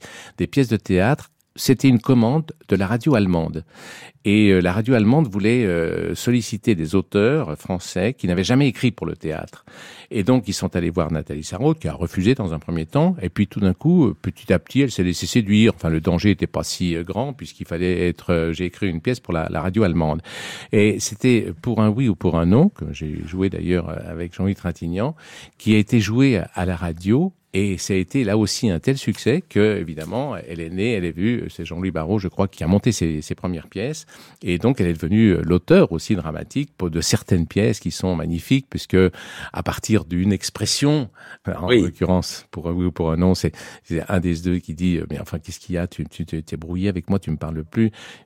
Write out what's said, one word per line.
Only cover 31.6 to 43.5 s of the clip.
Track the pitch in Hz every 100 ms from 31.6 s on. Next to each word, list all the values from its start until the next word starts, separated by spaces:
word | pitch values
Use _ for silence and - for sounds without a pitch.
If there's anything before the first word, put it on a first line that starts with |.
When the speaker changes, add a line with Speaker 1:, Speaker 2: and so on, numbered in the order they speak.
| 85
Speaker 1:
Jean-Louis | 85 95
Barrault, | 82 80 104
je | 92
crois, | - 98
qui | -
a | 80
monté | 101 123
ses, | 104 82 76
ses | - -
premières | 92 85 -
pièces. | 95 120 156 - - - -
Et | 98 87
donc, | - 135
elle | 87
est |
devenue, | 80 82 107 110
euh, | 85
l'auteur | 80 90 - 180 170
aussi | 82 - 101
dramatique | 78 78 - 135 151 _
pour, | 90
de | 82
certaines | - 110 - 90 80
pièces | 98 117 110
qui | 85
sont | - 92 85
magnifiques, | 82 85 - 135 -
puisque | 90 - 92 92 - - - -
à | -
partir | - - - 107 76
d'une | 87 95
expression, | 95 - - 107 - 143 151 113 - - - -
en | 90 90
Speaker 2:
Oui. | 120
Speaker 1:
l'occurrence, | 87 80 92 92 82 - -
Pour | - 82
un |
oui | 87 90
ou |
pour | - 82
un | 80
non, | 92 90
c'est, | 80